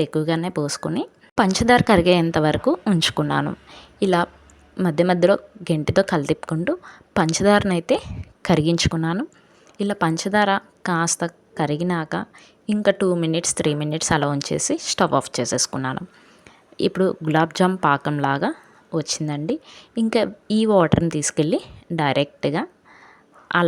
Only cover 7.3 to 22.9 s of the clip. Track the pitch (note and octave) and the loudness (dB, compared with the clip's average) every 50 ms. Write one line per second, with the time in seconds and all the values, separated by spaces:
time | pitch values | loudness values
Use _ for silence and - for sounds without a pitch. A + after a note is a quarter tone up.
7.3 | D#3+ - F#3+ G3+ G#3 G#3 - G3 F3+ E3+ E3 - C4+ - - - - - - - | 0 2 4 4 4 4 2 0 -2 -2 0 0 0 0 -2 -6 -12 -12 -12 -14
8.3 | - _ - - F3+ D#3 D3 D#3+ E3+ E3 - D#3+ - E3 D#3+ E3 F3 G3 D4 - | -16 _ 0 2 2 2 4 2 2 2 0 0 0 0 -2 -2 -2 -2 -4 -8
9.3 | _ _ _ _ _ _ _ _ _ - G3+ G3+ G#3 G3+ - E3 D#3+ E3 - G3 | _ _ _ _ _ _ _ _ _ -6 -4 -4 -2 -2 0 -2 0 -2 -2 0
10.3 | F#3+ G#3+ G#3 G3 G3 G3 - _ _ _ - - F3+ E3 E3 E3 - - F3 E3+ | 0 2 2 2 0 -2 -4 _ _ _ -6 -4 -2 -2 0 -2 -2 -2 -4 -6
11.3 | - _ _ _ - - D#3 C#3+ D3 D3+ E3+ F3+ F3+ E3 D#3 D#3 - E3+ G3+ - | -8 _ _ _ -6 -4 -2 -2 -2 -2 -2 -2 -2 -4 -4 -4 -6 -8 -8 -8
12.3 | - - - - _ _ _ - G#3+ G#3+ G#3 G3+ G3 G3 G3 F#3 F3+ F3 E3 D#3+ | -14 -20 -20 -20 _ _ _ -4 -4 0 2 2 2 2 2 0 0 0 0 0
13.3 | D#3+ E3 E3+ - - - E3 D#3+ D3 D3 D3+ D3+ D3+ D#3+ - - E3+ D3+ C#3+ C#3+ | -2 -2 -2 -4 -2 -2 0 0 0 -2 -2 -4 -4 -4 -2 0 0 0 0 0
14.3 | C#3+ C#3+ D3 - D3+ C#3+ - - C#4 E4 - - - - F#3+ D#3+ - C#3 C3 - | -2 -2 -4 -4 -4 -4 -2 -2 -4 -4 -4 -4 -2 -2 0 2 2 0 -2 -2
15.3 | - - B2 - - B2+ - - - C3 C3 C3 C3 - F3 F3+ _ - - - | -4 -6 -4 -2 -2 -2 -4 -4 -4 -6 -6 -6 -6 -8 -8 -12 _ -20 -20 -20
16.3 | - _ - - - _ _ _ _ - - - - F3 F#3+ F#3 - - E3 D#3 | -20 _ -20 -20 -20 _ _ _ _ -4 -4 -2 0 0 0 -2 -2 -4 -4 0
17.3 | D#3 D#3+ D#3+ D#3+ - - F#3 F3+ F#3 F#3 - D#3 C#3 C#3 - D3+ D3 C#3+ C#3 C#3 | 2 2 2 0 0 0 0 0 0 0 0 0 0 0 0 -2 -4 -2 -2 -2
18.3 | C#3 C#3 E3 A#3+ E4 - - - _ _ _ _ - E3 D3 - - - D#3+ D3+ | -2 -2 -2 -4 -6 -6 -14 -20 _ _ _ _ -6 -6 -4 -4 -6 -6 -6 -6
19.3 | D3 C#3+ D3 E3 C4 D#4+ - - - - - _ - - A3+ A3+ G#3+ A#3 G#3 G3+ | -6 -6 -4 -6 -6 -6 -8 -14 -20 -20 -20 _ -6 -4 -2 0 0 0 0 -2
20.3 | G#3 - _ - G#3 G#3+ A3 A3 G#3+ F#3+ E3+ D3+ - - E3+ E3 - D3+ C#3+ - | -4 -8 _ -2 0 0 2 4 4 4 4 4 2 2 2 0 -2 -2 -4 -4
21.3 | - - D#3 D#3 G#3+ F4 - - - - - - F3 D#3+ D3+ C#3+ C3 C3+ D3 C#3+ | -2 -2 0 0 0 -2 -4 -6 -20 -20 -14 -8 -4 -2 0 0 0 0 -2 -4
22.3 | - _ - D3 C#3+ E3+ C4 F#4 _ _ _ _ | -6 _ -6 -4 -2 -4 -6 -6 _ _ _ _